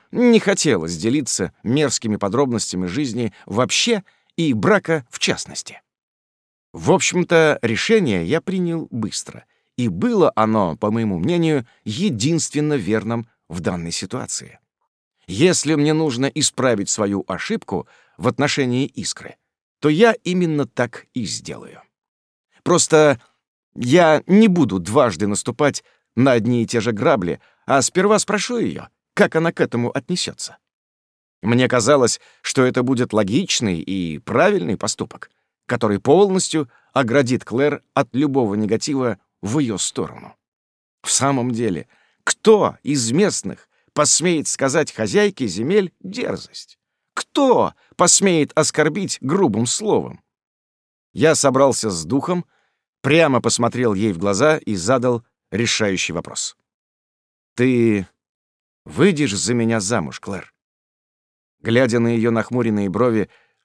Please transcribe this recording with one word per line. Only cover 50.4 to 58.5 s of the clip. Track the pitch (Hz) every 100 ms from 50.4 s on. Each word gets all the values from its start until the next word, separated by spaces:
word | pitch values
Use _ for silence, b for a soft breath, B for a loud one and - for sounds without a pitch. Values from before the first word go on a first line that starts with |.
| _ _ _ _ _ _ _
Я | - 151 151
собрался | 139 127 139 113 110
с | 85
духом, | 78 135 160 180 - _ _ _ _ _
прямо | 131 165 160 123
посмотрел | 120 - 117 117 123
ей | 98 110
в | 82
глаза | 101 98 151 156
и | -
задал | 98 92 131 123 117 _ _ -
решающий | 98 117 - 104 92 -
вопрос. | 82 - - - - _ _ _ _ _ _ _ _ _
«Ты | - 127 123 113 104 92 _ _ _ _